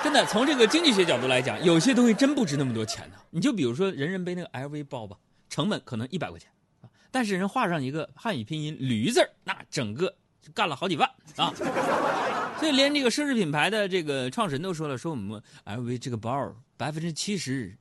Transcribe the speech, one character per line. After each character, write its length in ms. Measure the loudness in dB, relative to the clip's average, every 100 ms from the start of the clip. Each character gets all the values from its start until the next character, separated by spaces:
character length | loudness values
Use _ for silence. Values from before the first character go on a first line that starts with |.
真 80 | 2
的， 140 | 2 2
从 200 | 2 2
这 80 |
个 140 | 6 6
经 160 | 6
济 80 | 4
学 140 | 4 4
角 120 | 4
度 60 | 4
来 140 | 2
讲， 220 | 2 0
有 160 | 4 6
些 140 | 6
东 120 | 6 6
西 60 |
真 220 | 6 4 4
不 100 | 0
值 120 | 0
那 80 | 0
么 80 |
多 120 | -2 -4
钱 240 | -6 -12
呢。 60 | -20 _
你 100 | -2
就 140 | 0
比 100 | 2
如 100 | 0
说 160 | 0 -2
人 220 | -2 -4
人 140 | -4 -6
背 100 | -6
那 60 |
个 60 | -8
L 200 | -8 -8
V 160 | -10
包 240 | -10 -10 -10
吧， 80 | -16 _ _ _
成 200 | -2 -2
本 120 | -2 -4
可 100 | -6
能 100 | -4
一 80 | -6
百 120 | -6
块 80 | -10
钱， 120 | -20 _ _ _ -20 _ _
但 140 | -4 -2
是 120 | 0
人 100 | -2
画 220 | 0 0
上 120 | 0
一 80 | -2
个 200 | -4 -8
汉 240 | -8 -6 -6
语 60 |
拼 180 | -4 -6
音 140 | -6 -6
驴 320 | -2 0 2
字 120 | 4
儿， 80 | 2 _ -10
那 120 | -10 -6
整 240 | -6 -4
个 200 | -2 -4 -4 _ _
就 100 | -14
干 160 | -2 -2
了 80 | -2
好 140 | -2
几 80 | 0
万 120 | 0 -2 -20 -2
啊。 160 | -2 0
<laughs> 1040 | -4 -2 0 0 0 -2 -2 -4 -6 -2
所 80 | 2
以 40 |
连 200 | 4 4
这 80 | 4
个 80 | 2
奢 140 | 0
侈 100 | 0
品 160 | 0 2
牌 200 | 2 2
的 180 | 2 0
这 160 | -2
个 260 | -2 -2 -2
创 200 | -2 -2
始 60 | -2
人 60 |
都 120 | -4
说 160 | -4 -4
了， 80 | -4
说 120 | -4
我 60 | -6
们 260 | -6 -10 -14 -20
L 200 | -10 -8
V 140 | -4 -6
这 140 | -4
个 60 | -6
包 360 | -4 -4 -4 -10 _ _
百 160 | -6
分 100 | -4
之 120 | -6
七 240 | -6 -4 -4
十 400 | -4 -6 -6 -12